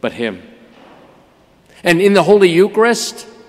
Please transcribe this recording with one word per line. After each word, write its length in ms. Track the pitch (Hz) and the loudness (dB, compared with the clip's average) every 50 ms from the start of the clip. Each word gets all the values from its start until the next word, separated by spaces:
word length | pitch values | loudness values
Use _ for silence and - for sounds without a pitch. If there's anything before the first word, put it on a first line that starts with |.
but 100 | - 113 | -8 -10
him? 300 | - 113 120 113 98 90 - - - _ - _ _ _ - - - - _ _ _ _ _ _ _ _ _ _ _ _ _ _ _ - | -8 -8 -10 -10 -10 -12 -18 -20 -20 _ -20 _ _ _ -20 -20 -20 -20 _ _ _ _ _ _ _ _ _ _ _ _ _ _ _ -8
And 200 | - 180 175 165 | -4 -2 0 2
in 100 | 190 202 | 2 2
the 120 | 202 196 160 | 2 2 2
Holy 260 | 160 202 208 196 180 | 2 2 4 4 2
Eucharist 760 | 165 170 190 202 202 214 220 233 233 226 - - - - - - - - - | 4 2 0 0 2 0 0 0 0 -4 -6 -12 -14 -16 -20 -20 -20 -20 -20